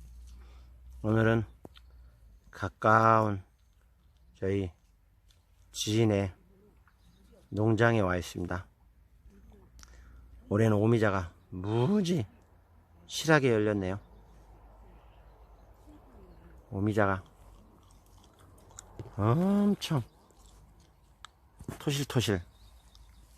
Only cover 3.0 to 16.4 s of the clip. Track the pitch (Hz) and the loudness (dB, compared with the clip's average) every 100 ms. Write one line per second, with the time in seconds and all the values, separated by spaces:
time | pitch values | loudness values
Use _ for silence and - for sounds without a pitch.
3 | 113 110 107 98 - _ _ _ _ _ | 6 4 2 -4 -10 _ _ _ _ _
4 | _ _ _ - 95 98 92 - _ _ | _ _ _ -8 -4 -4 -4 -10 _ _
5 | _ _ _ _ _ _ _ - 107 107 | _ _ _ _ _ _ _ -8 -2 2
6 | 110 101 95 - _ _ _ _ _ _ | 2 2 -2 -8 _ _ _ _ _ _
7 | _ _ _ - - 98 107 107 117 113 | _ _ _ -20 -10 -2 0 4 2 2
8 | 92 90 - - 87 90 - _ _ _ | 0 -2 -6 -8 -6 -8 -12 _ _ _
9 | _ _ - - - - - - - - | _ _ -20 -20 -20 -20 -20 -20 -20 -20
10 | - - - - - 101 113 104 110 117 | -20 -20 -20 -18 -2 2 2 4 2 2
11 | 107 98 85 - - 92 98 113 127 214 | 2 0 -6 -12 -18 -10 -4 -2 0 0
12 | 170 175 104 - _ _ _ _ _ - | 0 -2 -4 -12 _ _ _ _ _ -20
13 | - - 151 151 131 110 107 104 92 98 | -14 -4 2 2 4 2 0 -2 -4 -6
14 | - - - - - - - - - - | -12 -20 -20 -20 -20 -20 -20 -20 -20 -20
15 | - - - - - - - - - 302 | -20 -20 -20 -20 -20 -20 -20 -20 -20 -20
16 | - - - - | -20 -20 -20 -20